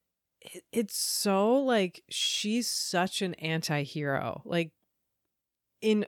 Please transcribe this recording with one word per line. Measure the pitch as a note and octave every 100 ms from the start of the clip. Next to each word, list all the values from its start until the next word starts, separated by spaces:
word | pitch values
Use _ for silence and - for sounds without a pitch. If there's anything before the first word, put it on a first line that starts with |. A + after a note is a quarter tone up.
| _ _ _ _
it, | - F3+ -
it's | A3+ G#3+ -
so, | - - G#3 F#3+ G#3+
like, | C4+ C4 A3+ F3+ - -
she's | - - - G#3 A#3 A3+
such | - - F3 F#3+ -
an | F#3+
anti-hero. | - D#3+ D#3+ - D3 C#3 D#3 C#3+ C3+ A#2 -
Like, | - E3+ D#3+ _ _ _ _ _ _ _ _ _ _ -
in | A3 G#3+